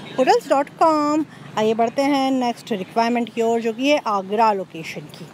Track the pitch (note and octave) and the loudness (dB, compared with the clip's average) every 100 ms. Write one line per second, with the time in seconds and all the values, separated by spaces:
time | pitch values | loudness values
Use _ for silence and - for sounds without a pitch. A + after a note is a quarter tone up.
0 | - - C4 A#4 C#4+ C#4 C#4+ - E4 D4+ | -10 0 2 2 2 0 0 2 4 4
1 | D4 D4+ D4+ - - - G#3+ A3+ A#3 A#3 | 2 0 -2 -10 -8 -2 0 2 0 0
2 | C#4 C#4 C4+ C4 A#3+ A#3+ - A3+ F#3 A#3 | 0 2 0 0 -2 -4 -6 -6 -4 -2
3 | A#3 A#3+ A3+ A#3+ A3+ A#3 A3+ A3 C4+ D4 | 0 0 -2 -2 0 0 -2 -2 0 0
4 | A3+ G3+ F#3+ G#3+ A3 G3+ F3 D#3+ D#3+ E3+ | 0 -4 -2 2 2 2 -4 -12 -12 -14
5 | D3+ - D3+ | -14 -18 -20